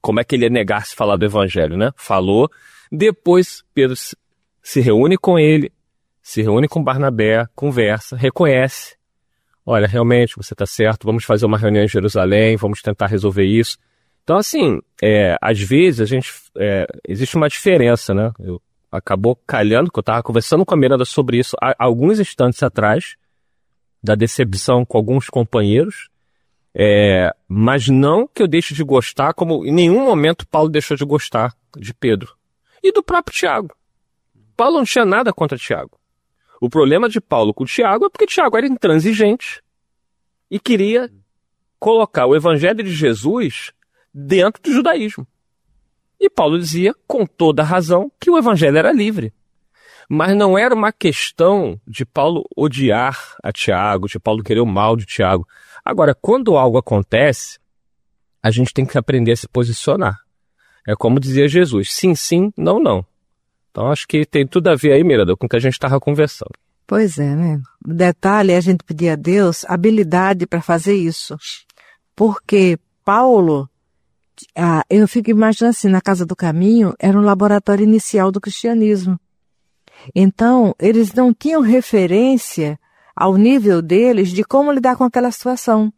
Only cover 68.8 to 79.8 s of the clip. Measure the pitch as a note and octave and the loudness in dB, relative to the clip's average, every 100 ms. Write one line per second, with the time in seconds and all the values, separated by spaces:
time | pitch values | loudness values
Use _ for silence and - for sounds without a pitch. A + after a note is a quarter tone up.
68.8 | _ D#3 E3+ D#3 D3+ G3 F#3+ E3+ - F3+ | _ -4 -4 -2 0 2 2 -2 -6 0
69.8 | G3 A3 E3+ F3+ F#3+ G3 F3 E3+ - E3+ | 2 2 2 0 0 0 -2 -6 -2 -2
70.8 | F3+ G3+ E3 E3 - D3 - - _ _ | 0 0 -2 -6 -12 -14 -16 -20 _ _
71.8 | _ _ _ - A3 G#3 - G#3 F#3 E3 | _ _ _ -2 -2 -2 0 2 2 0
72.8 | _ _ - G#3 B3+ A#3 E3+ D3 C#3 _ | _ _ -2 2 4 4 4 0 -4 _
73.8 | _ _ _ _ _ _ - - E3+ D#3+ | _ _ _ _ _ _ -18 -2 0 0
74.8 | - G3+ G#3+ A#3+ G#3+ G#3+ A3 G#3+ A#3 A#3 | 2 2 2 0 0 2 2 2 0 0
75.8 | G3 F#3+ F#3+ F#3 E3+ F3+ F3 D#3+ F#3+ A#3 | 2 0 0 -2 -4 -4 -4 0 2 4
76.8 | G3+ - F#3+ G3 G#3 G3 G#3 G#3 G3+ G3+ | 2 0 0 2 2 2 2 0 0 2
77.8 | G#3+ A3 - G#3+ F#3+ G3 G3+ - A#3 A#3 | 4 2 2 0 0 -2 -8 -8 -4 0
78.8 | G#3+ G#3 F#3 F3+ _ _ _ _ _ _ | 0 0 -2 -6 _ _ _ _ _ _